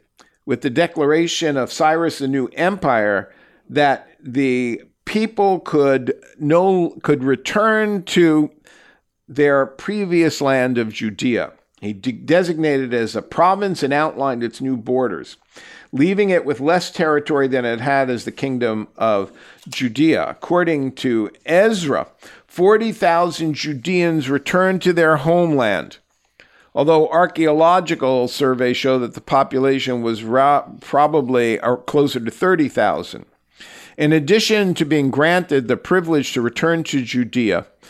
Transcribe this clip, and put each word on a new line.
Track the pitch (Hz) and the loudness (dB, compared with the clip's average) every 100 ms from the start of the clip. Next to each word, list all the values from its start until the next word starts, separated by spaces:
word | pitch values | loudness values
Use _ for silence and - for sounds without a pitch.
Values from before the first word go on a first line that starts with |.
| _ _ _ _ | _ _ _ _
with | - 110 | -6 -4
the | 143 | -2
declaration | 123 170 165 143 160 170 - 156 139 | 0 -2 0 2 2 0 -2 -2 -2
of | 117 | -4
Cyrus | - 156 160 160 143 | 0 2 2 0 -2
the | 135 | -4
new | 135 123 | -2 -4
empire | - 175 196 151 113 104 101 92 _ _ _ _ | -2 -2 0 0 2 2 0 -4 _ _ _ _
that | 131 143 131 - _ | 0 2 0 -6 _
the | 139 123 135 123 123 113 - _ - | -8 -2 0 0 -2 -6 -12 _ -6
people | 214 220 214 196 185 | -2 -2 0 0 0
could | - 151 139 135 123 - - - | 0 2 2 2 0 -6 -10 -6
no-, | 147 170 190 185 165 - | 2 2 4 2 0 -4
could | - 147 | -2 0
return | 135 127 - 208 220 214 214 202 | 0 -2 -2 0 2 2 0 -4
to | 175 185 165 156 151 _ _ _ _ _ _ _ _ | -2 2 4 4 0 _ _ _ _ _ _ _ _
their | 135 147 139 | 0 2 2
previous | 135 - - 208 185 170 160 - | 0 -6 -8 -6 0 2 2 0
land | 139 131 127 120 | 0 0 0 0
of | 110 | -4
Judea. | 107 110 98 127 104 76 - _ _ | -6 -8 -4 -2 -2 -4 -12 _ _
He | 104 | -12
de-, | 98 127 | -8 -8
designated | 107 117 170 180 160 156 139 127 | -8 0 2 2 -2 0 0 -2
it | 120 | -2
as | 110 110 | -2 -6
a | |
province | - - 180 196 202 165 | -6 2 2 2 -2 -2
and | 135 | -2
outlined | 143 156 107 139 120 | 0 -2 -2 -4 -4
its | 117 - | -6 -6
new | 135 123 | -6 -6
borders, | 120 127 120 80 62 - _ - - - - | -2 -2 -2 -4 -12 -20 _ -20 -20 -20 -10
leaving | 127 165 196 196 | 0 0 2 2
it | 175 | 0
with | 139 123 | -2 -4
less | 143 180 - | 0 0 -2
territory | - 160 147 147 143 139 | -2 0 0 0 0 0
than | 127 | 0
it | 120 117 | -2 -4
had | 135 139 131 | 0 0 0
as | 117 113 | -4 -6
the | |
kingdom | - 139 127 117 110 - - | -8 -6 -2 -2 -4 -8 -4
of | 113 101 95 - - - - | 0 0 -2 -12 -20 -20 -14
Judea. | - 127 110 160 107 71 | -6 -6 0 2 2 -2
According | - - 180 170 151 135 - | -8 -2 0 0 -2 -4 -4
to | 131 113 104 - 135 | -2 -2 -2 -8 0
Ezra, | 170 220 208 156 92 - _ - - _ | 2 2 0 -2 -4 -4 _ -20 -20 _
forty | - 190 214 226 | 0 2 4 0
thousand | 185 180 170 175 160 160 | 0 0 2 0 -2 -4
Judeans | 143 151 139 165 180 170 160 131 | -4 -6 -6 -2 0 2 0 -2
returned | 139 - 180 190 185 | -2 0 2 2 2
to | 180 | 0
their | 170 160 151 | 2 4 2
homeland, | 156 175 170 143 110 90 62 - _ _ _ _ - _ _ | 2 2 2 2 2 0 -4 -16 _ _ _ _ -20 _ _
although | - 147 156 156 | -2 4 4 4
archaeological | 160 180 165 156 151 165 185 165 165 131 131 123 | 2 0 2 2 4 4 2 0 -2 0 0 -2
surveys | - 131 127 123 120 | -2 -2 2 0 0
show | 135 131 | 0 0
that | 117 | -2
the | - | -10
population | - 139 107 131 135 135 - 123 | -2 0 0 0 0 0 -2 -4
was | 117 110 | -4 -4
ra-, | 113 131 139 143 - - | -2 2 4 2 -2 -18
probably, | - 139 147 156 123 123 117 113 | -4 2 2 2 0 0 2 0
uh, | 120 123 | -2 -4
closer | - 143 143 127 | -2 0 0 -2
to | 113 | -8
thirty | - 185 175 135 | -2 0 2 0
thousand. | - 104 78 87 52 - _ _ _ - - - - | 0 0 0 -6 -14 -20 _ _ _ -20 -20 -20 -2
In | 151 | 2
addition | 160 143 220 - 214 196 | 2 4 2 2 0 0
to | 156 | -2
being | 151 151 135 | 0 0 0
granted | 123 160 180 170 139 117 | 2 2 2 0 -2 0
the | 120 | -4
privilege | - 185 165 151 127 | 0 -2 2 -2 0
to | 131 | -4
return | 117 - 160 165 | -4 -2 -2 -2
to | - 143 | -2 -4
Judea, | 113 123 113 123 110 87 - _ | -4 -4 -2 -2 0 -2 -4 _